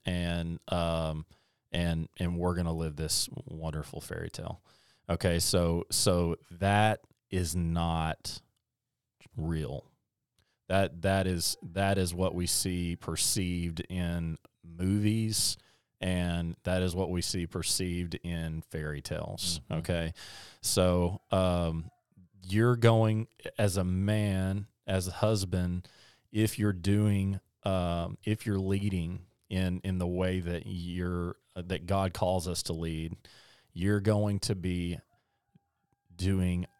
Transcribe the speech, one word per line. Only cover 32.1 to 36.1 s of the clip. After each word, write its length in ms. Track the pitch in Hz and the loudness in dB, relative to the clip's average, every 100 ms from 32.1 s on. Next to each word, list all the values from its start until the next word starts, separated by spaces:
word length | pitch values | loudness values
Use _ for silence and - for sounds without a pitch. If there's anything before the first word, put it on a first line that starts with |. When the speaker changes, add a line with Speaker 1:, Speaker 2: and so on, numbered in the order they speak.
Speaker 1:
calls 320 | - 92 92 87 | 0 2 2 0
us 140 | 87 | -4
to 80 | - | -2
lead, 420 | 82 82 80 82 87 - - - _ _ | -2 -2 -4 -6 -8 -14 -20 -20 _ _
you're 280 | 85 95 104 | -2 0 2
going 380 | 101 104 104 101 | 4 4 2 0
to 140 | - | -2
be 440 | 95 90 90 87 85 - _ _ _ _ _ _ _ _ _ _ | -2 0 0 -2 -6 -10 _ _ _ _ _ _ _ _ _ _